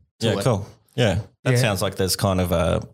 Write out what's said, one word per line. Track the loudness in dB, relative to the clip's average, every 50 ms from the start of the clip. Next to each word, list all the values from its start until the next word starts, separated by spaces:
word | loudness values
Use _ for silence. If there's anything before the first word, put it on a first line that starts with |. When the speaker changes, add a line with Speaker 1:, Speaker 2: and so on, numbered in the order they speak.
| _ _ _ -4
Speaker 1:
to | -2
Speaker 2:
Yeah, | 0 0 0
Speaker 1:
it. | 2
Speaker 2:
cool. | 0 0 0 -2 -8 -16 _ _ _ -2
Yeah. | 0 0 2 0 0 -4 -8 _ _ -2
That | 0 2
Speaker 3:
Yeah. | 2
Speaker 2:
sounds | 2 0 0 -2
like | -4 -4 -2
there's | -2 -2 -2 -2
kind | 0 0 0 2 2
of | 0 0
a, | 0 0 0 0 0 -2 -4 -4